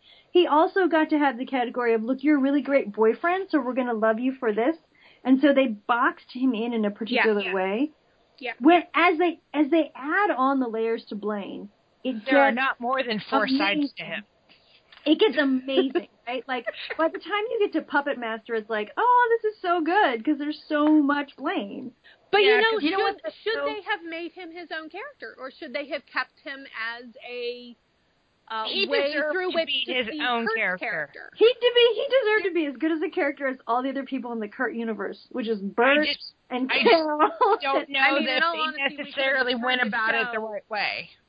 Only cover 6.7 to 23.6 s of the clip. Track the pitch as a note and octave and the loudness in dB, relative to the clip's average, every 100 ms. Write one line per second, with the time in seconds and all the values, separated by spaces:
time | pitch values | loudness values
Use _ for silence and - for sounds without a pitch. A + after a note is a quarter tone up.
6.7 | A#3 G#3 G#3 G#3+ A#3+ G#3+ G#3 F#3 F#3+ F#3+ | 0 -2 -4 -2 2 2 2 0 -2 0
7.7 | G#3+ D4+ _ _ _ _ _ B3 - C4+ | 0 -2 _ _ _ _ _ -12 2 4
8.7 | F4 E4+ D4+ F4 D#4 F4 - _ D4 C4+ | 4 2 2 2 4 0 -2 _ -2 2
9.7 | E4 C#4+ - C#4+ F#4 G#4 B3+ C4+ C4+ A#3+ | 2 0 -4 -4 0 0 2 0 2 -2
10.7 | A3+ A3+ A3+ - G#3 G#3 G#3 F3+ - G3 | -2 -2 -4 -6 -8 -6 -6 -8 -12 -16
11.7 | _ _ _ C4 A3 A3+ C#4 C#4 A#3+ C4+ | _ _ _ -6 -6 2 4 4 2 -2
12.7 | - A#3+ C4 A#3+ G#3+ - C4+ C4 C4+ D4+ | -4 -4 -4 -2 -4 -2 0 0 0 0
13.7 | D4+ C#4+ - E3 D#3 - _ _ _ _ | 0 -4 -6 -12 -12 -14 _ _ _ _
14.7 | _ _ - D4 D#4+ D#4+ D4+ C#4 B3+ C4 | _ _ -6 0 2 2 2 0 0 0
15.7 | C4+ C4 D#4 - _ A#3+ B3+ - B3+ D#5+ | 0 0 -4 -8 _ -10 -10 -6 -6 -6
16.7 | - - - D#4+ F#4 E4 G#4 A4+ A#4 G4+ | -10 -12 -2 -2 -2 -6 -4 -4 -2 -2
17.7 | D#4+ - C#4+ C#4+ B3+ A3+ A3 - A3+ G#3+ | -2 -2 -4 -2 -6 -6 -8 -6 -6 -4
18.7 | G#3+ G#3 - B4 B4 A#4+ A#4 G#4+ - F4+ | -6 -4 0 4 4 4 2 0 -4 -2
19.7 | F4 D#4 G4+ E4 A#3 D4+ C#4+ D4 D4+ - | 0 2 2 2 0 -2 -2 -2 -8 -4
20.7 | D4 D4+ D#4 C#4 C#4+ C#4 - D4 F#4 G3+ | 2 6 6 4 0 -4 -8 -6 -4 -6
21.7 | C4 B3 _ - _ - G4 G4+ G#4+ A4+ | -10 -14 _ -20 _ -2 2 4 4 4
22.7 | A4 D4 G4 G4 G4+ - - - C#4 | 2 -2 0 -2 -4 -12 -8 -6 -4